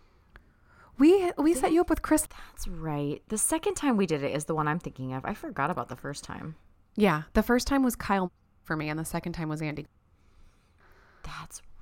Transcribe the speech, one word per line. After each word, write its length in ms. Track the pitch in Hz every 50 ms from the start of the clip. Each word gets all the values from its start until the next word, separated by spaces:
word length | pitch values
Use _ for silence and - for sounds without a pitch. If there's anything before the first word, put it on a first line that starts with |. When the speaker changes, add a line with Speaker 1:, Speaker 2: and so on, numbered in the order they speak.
| - _ _ _ _ _ - - - _ _ _ _ _ - - - - - -
Speaker 1:
We, 340 | 269 320 370 403 370 349 - -
we 160 | 285 311 349
Speaker 2:
Did 80 | 262
Speaker 1:
set 80 | 262 370
Speaker 2:
I? 40 | 320
Speaker 1:
you 80 | 330
up 80 | 359 -
with 120 | 320 -
Chris. 220 | - - 311 302 - - - - - -
Speaker 2:
That's 160 | - - - -
right. 540 | 180 165 160 160 151 147 143 143 147 - - -
The 100 | 214 214
second 380 | - - 320 320 - 427 381
time 220 | - - 285 240 202
we 80 | 185 170
did 160 | 160 143 139
it 120 | 139 -
is 100 | 143 151
the 100 | - 165
one 120 | 156 151 151
I'm 120 | 151 175
thinking 340 | - 151 - - 131 127 131
of. 120 | 131 131
I 80 | - 208
forgot 340 | - - 320 220 - 139 151
about 200 | 180 143 120 -
the 60 | 123
first 280 | 127 - 139 143 - -
time. 320 | - - 95 - 160 160 - - - _ _ _ _ _
Speaker 1:
Yeah, 280 | - 208 196 160 151 156 - -
the 100 | 220 214
first 240 | - 240 247 - -
time 160 | 277 277 262
was 120 | 254 220
Kyle 360 | - - - 202 196 185 180 - _ _ _ _ _ _
for 120 | - 160
me, 140 | 156 151 151
and 80 | 151 160
the 60 | 160
second 280 | - - 170 - 175 170
time 140 | 165 165 156
was 120 | 151 156
Andy. 240 | 160 151 147 147 151 - _ _ _ _ _ _ _ _ _ - - - _ _ _ _ _ _ _ - - _ - _ _ _ -
Speaker 2:
That's 380 | - - 156 156 - - - - - - -